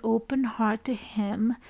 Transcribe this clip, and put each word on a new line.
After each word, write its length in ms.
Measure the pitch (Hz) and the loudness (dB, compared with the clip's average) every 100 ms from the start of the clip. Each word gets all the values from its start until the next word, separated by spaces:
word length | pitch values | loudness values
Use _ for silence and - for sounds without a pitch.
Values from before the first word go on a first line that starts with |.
open 400 | 220 226 - 269 | 2 0 0 0
heart 400 | 240 226 220 220 | 0 2 0 2
to 100 | - | -2
Him, 600 | 220 - 214 202 208 220 240 | -4 -4 -2 -2 0 0 0